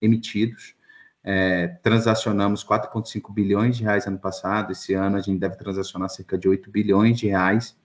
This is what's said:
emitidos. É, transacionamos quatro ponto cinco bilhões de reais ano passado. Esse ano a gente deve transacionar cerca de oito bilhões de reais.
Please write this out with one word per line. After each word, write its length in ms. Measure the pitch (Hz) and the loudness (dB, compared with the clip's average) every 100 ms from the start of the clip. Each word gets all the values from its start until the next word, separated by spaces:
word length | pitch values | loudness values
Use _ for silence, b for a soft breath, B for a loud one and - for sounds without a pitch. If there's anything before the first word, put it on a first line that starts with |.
emitidos. 720 | 110 113 - 104 113 120 - _ b b b b | 2 2 0 -2 -2 -4 -20 _ b b b b
É, 460 | 98 95 95 90 87 - | -2 0 2 2 -2 -2
transacionamos 840 | 117 113 110 110 113 101 101 104 | 2 2 2 0 0 0 0 -2
quatro 260 | - 107 - | -2 -2 -2
ponto 180 | 113 110 | -8 -6
cinco 240 | 107 - | -10 -8
bilhões 440 | 107 98 101 120 120 | -2 0 2 2 0
de 80 | |
reais 220 | 107 104 101 | 0 0 -2
ano 120 | 95 | -6
passado. 540 | 95 - 95 104 101 | -6 -6 -4 -2 -4
Esse 200 | 95 - | -8 -4
ano 220 | 95 98 98 | -2 0 -2
a 40 | |
gente 180 | 98 95 | -2 -2
deve 180 | 95 - | -2 -6
transacionar 520 | 98 95 95 90 92 | -8 -6 -6 -6 -8
cerca 260 | - 92 92 | -8 -6 -2
de 120 | 95 | 2
oito 220 | 95 - | 0 0
bilhões 460 | 104 104 98 110 120 | -2 2 4 6 4
de 100 | 107 | 2
reais. 500 | 98 92 110 120 _ | 2 2 2 -2 _